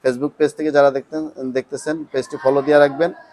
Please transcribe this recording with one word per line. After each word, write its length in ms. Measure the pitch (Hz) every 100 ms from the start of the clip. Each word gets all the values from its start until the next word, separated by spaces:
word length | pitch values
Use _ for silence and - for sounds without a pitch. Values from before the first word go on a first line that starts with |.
Facebook 300 | 131 123 143 _
পেজ 140 | 151 147
থেকে 120 | 151
যারা 180 | 143 139
দেখতেন, 300 | 135 123 156 156 - 131
দেখতেছেন, 440 | 127 123 139 151 160 143
পেজটি 260 | 135 127 143
ফলো 160 | 131 139
দিয়ে 180 | 139 147
রাখবেন, 320 | 143 139 170 - -